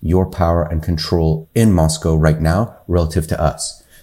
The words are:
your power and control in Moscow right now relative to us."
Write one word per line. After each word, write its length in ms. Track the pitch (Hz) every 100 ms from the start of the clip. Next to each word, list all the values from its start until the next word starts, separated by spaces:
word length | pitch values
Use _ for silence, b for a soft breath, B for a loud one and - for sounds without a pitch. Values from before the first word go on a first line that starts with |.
your 260 | 78 92 92
power 360 | - 85 85
and 200 | 85 82
control 640 | 78 82 - 87 80 78 -
in 180 | 113 113
Moscow 420 | 90 80 - 90
right 260 | 80 80 78
now 360 | 80 90 113 - -
relative 400 | 87 82 90 80
to 120 | -
us." 420 | 78 - - b b b